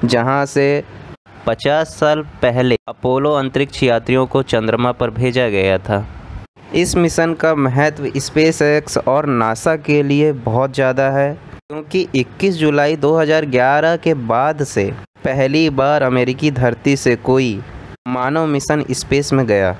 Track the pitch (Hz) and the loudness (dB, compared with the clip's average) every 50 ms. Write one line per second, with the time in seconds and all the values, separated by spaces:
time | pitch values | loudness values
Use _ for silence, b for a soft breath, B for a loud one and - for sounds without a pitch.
0 | - 120 120 120 117 127 135 143 139 135 - 143 139 139 143 143 - - - - | 0 0 0 2 2 2 0 0 -2 -2 0 0 2 2 0 0 -4 -8 -16 -20
1 | - - - - _ _ - - - - - - - 139 143 156 160 160 - - | -18 -20 -20 -20 _ _ -20 -8 -4 -4 -4 -2 0 0 0 0 -2 -4 -4 0
2 | - 151 151 156 151 151 - - - 123 120 127 127 127 123 110 _ - 117 _ | 0 2 2 0 -2 -8 -8 0 0 0 2 2 2 2 2 0 _ -8 -16 _
3 | - 127 127 131 139 147 151 143 135 135 127 131 143 139 - - - 127 117 117 | -2 0 0 0 2 0 0 0 -2 -2 -2 -2 -2 -2 -2 -2 0 2 2 2
4 | 117 - 127 131 131 131 - 135 135 - - 117 110 110 110 117 120 123 123 - | 0 0 0 0 0 0 0 -2 -2 0 0 -2 0 0 0 0 0 0 0 -2
5 | 127 117 110 117 120 127 120 127 127 117 104 98 95 95 95 92 92 107 107 101 | -4 -4 -2 -2 -2 -2 0 0 0 0 0 2 2 2 2 0 0 -2 -2 -2
6 | 107 - - - - - - - - - _ - - - - 160 175 175 - 185 | -2 -6 -12 -16 -16 -14 -14 -14 -14 -16 _ -20 -20 -4 -2 -2 0 2 2 2
7 | 175 165 - - 165 165 165 156 - 160 160 147 139 131 123 131 147 156 151 151 | 2 2 2 0 0 0 0 0 0 0 2 2 0 0 2 2 0 0 0 -2
8 | 143 131 - 139 135 - - 156 156 160 160 - 151 147 147 151 151 - - - | -8 -6 -6 -6 -8 -2 0 2 2 2 2 2 0 2 2 0 -2 -2 -4 -2
9 | - - 127 143 151 143 135 120 113 110 113 113 - 175 160 156 147 - 151 147 | 0 0 0 0 0 0 0 0 0 0 -2 -2 -2 -2 -2 -2 -2 0 0 2
10 | 143 139 139 143 151 156 147 131 113 120 110 120 131 135 131 139 135 131 131 131 | 2 2 2 2 2 2 0 -2 -4 -2 0 0 0 0 0 0 0 0 2 2
11 | 139 135 135 139 139 143 147 165 - - - - _ _ 143 156 151 151 147 185 | 0 0 2 0 0 0 -2 -8 -14 -20 -20 -20 _ _ -14 -12 -12 -4 -2 -2
12 | 180 175 - 139 123 - - - - 196 185 160 156 151 147 143 143 147 160 156 | -2 0 0 -2 -2 -2 -4 -2 -2 -2 0 2 0 2 2 2 2 2 0 0
13 | 143 143 156 160 160 151 156 156 156 147 127 123 123 131 139 147 151 160 170 160 | 2 2 2 2 2 2 2 0 0 0 2 2 4 4 4 2 2 2 0 0
14 | - 165 160 139 120 113 117 117 131 151 156 147 147 131 - - 101 98 - - | 0 0 0 0 0 0 0 2 2 0 0 -2 -4 -4 -2 -2 -2 -2 -4 -8
15 | - - _ _ - - 131 135 135 135 139 156 165 160 139 131 131 139 147 151 | -14 -20 _ _ -6 -4 0 0 0 2 2 2 2 2 2 2 2 2 2 2
16 | 139 131 127 127 123 123 127 131 - 151 143 127 123 123 117 117 - 147 139 135 | 2 2 2 2 0 0 -2 0 -2 -2 0 2 0 0 0 0 0 0 0 2
17 | - 131 120 110 - - 127 131 135 123 104 98 110 - - - - - - - | 2 0 0 0 2 0 2 2 2 0 -2 -6 -8 -12 -16 -18 -18 -18 -20 -14
18 | _ 123 127 127 127 131 143 160 165 156 147 143 139 - 151 151 147 - 131 131 | _ -6 -4 -2 -2 0 0 0 0 0 0 -2 0 0 -2 -2 0 -2 -4 -6
19 | - - 151 139 143 - - 135 135 113 104 101 98 92 90 95 | -4 -2 0 0 0 0 0 0 2 2 2 2 2 0 -2 -4